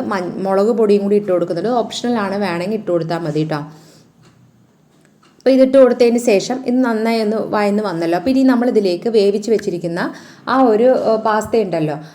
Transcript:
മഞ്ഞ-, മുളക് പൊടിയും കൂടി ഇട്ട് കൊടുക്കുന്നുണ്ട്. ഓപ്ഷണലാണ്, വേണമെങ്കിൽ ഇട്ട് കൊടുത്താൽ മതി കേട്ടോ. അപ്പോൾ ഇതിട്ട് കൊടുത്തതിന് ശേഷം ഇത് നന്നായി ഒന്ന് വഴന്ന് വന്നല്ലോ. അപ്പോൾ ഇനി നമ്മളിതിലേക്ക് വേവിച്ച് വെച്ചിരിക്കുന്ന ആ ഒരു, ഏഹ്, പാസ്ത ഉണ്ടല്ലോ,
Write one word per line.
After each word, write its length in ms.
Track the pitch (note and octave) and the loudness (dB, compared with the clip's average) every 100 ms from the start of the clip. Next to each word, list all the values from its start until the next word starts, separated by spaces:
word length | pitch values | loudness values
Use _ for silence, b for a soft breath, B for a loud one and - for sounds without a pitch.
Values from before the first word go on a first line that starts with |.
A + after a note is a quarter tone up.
| A3 | -2
മഞ്ഞ-, 280 | G3+ F3 - | -4 -6 -6
മുളക് 340 | F#3+ F#3+ G#3 A3+ | -2 2 2 2
പൊടിയും 260 | G#3+ G3+ | 2 2
കൂടി 140 | G3+ G#3 | 2 0
ഇട്ട് 120 | G3+ | 0
കൊടുക്കുന്നുണ്ട്. 400 | F3+ F3 E3+ G3+ | -2 -2 -4 -2
ഓപ്ഷണലാണ്, 640 | B3 G#3+ - A#3+ A#3+ G3 G3 | -2 -4 -6 -4 -2 -2 -4
വേണമെങ്കിൽ 420 | G3 E3+ F#3 A3 | -4 -4 -4 -6
ഇട്ട് 100 | G3 | -2
കൊടുത്താൽ 280 | F3 E3 E3+ | -2 -2 -4
മതി 220 | E3 D3 | -4 -4
കേട്ടോ. 180 | D#3 D3+ D3 B B B B _ _ _ _ _ _ _ _ _ _ _ _ _ | -4 -6 -8 B B B B _ _ _ _ _ _ _ _ _ _ _ _ _
അപ്പോൾ 180 | B3+ C4 | 2 4
ഇതിട്ട് 200 | C4 C4+ | 6 6
കൊടുത്തതിന് 420 | B3+ A#3+ A#3+ A#3 | 6 4 2 2
ശേഷം 360 | A3+ G3 - - - | 2 0 0 -6 -2
ഇത് 120 | B3 | 0
നന്നായി 380 | B3 G#3+ A3+ A3+ | 0 0 -2 0
ഒന്ന് 160 | G#3+ A3 - | -2 -2 -2
വഴന്ന് 340 | G#3+ G#3 G3+ | -2 0 0
വന്നല്ലോ. 340 | G#3 E3 E3 E3+ | -2 -4 -2 -2
അപ്പോൾ 120 | A3 | 0
ഇനി 100 | C4 | 2
നമ്മളിതിലേക്ക് 640 | C4 B3 A#3+ G#3+ G3 F3 A#3 | 2 2 2 0 0 -2 0
വേവിച്ച് 420 | A3 G3 G#3 G#3+ | 2 2 0 0
വെച്ചിരിക്കുന്ന 500 | G#3 G3+ F3 E3+ F3 B3 B B B - | -2 -2 -6 -6 -4 -6 B B B -4
ആ 80 | C4 | 2
ഒരു, 260 | B3+ G#3+ B3 B3+ - | 2 4 4 2 2
ഏഹ്, 140 | A3 | 0
പാസ്ത 400 | A3 G#3+ G#3+ A#3 | 0 -2 0 -2
ഉണ്ടല്ലോ, 340 | G3+ E3+ D3+ D3 B | 0 -2 -4 -6 B